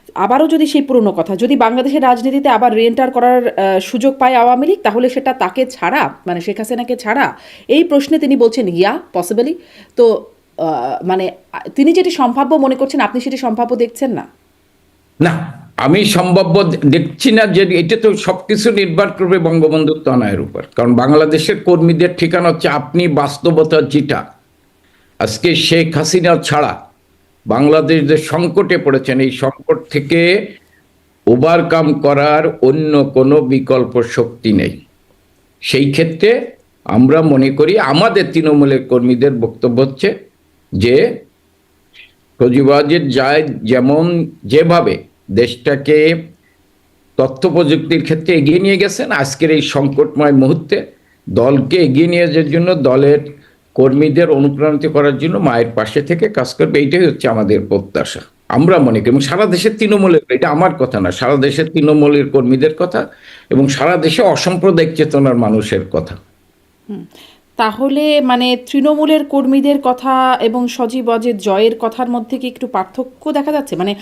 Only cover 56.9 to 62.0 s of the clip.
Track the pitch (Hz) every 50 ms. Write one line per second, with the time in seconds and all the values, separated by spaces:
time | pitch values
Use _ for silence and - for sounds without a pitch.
56.9 | 170 175 185 156 - - - 131 113 110 107 95 107 95 98 - 104 98 95 -
57.9 | - 76 - - - - - - _ _ _ - - 120 147 175 190 165 139 123
58.9 | 113 107 101 120 123 139 139 135 165 185 214 196 175 170 170 220 220 214 220 208
59.9 | 208 202 196 190 170 156 - - - - - 165 147 151 180 185 - - 131 120
60.9 | - 107 95 87 87 - 127 123 143 139 127 - 139 156 160 160 - 165 143 151
61.9 | 151 151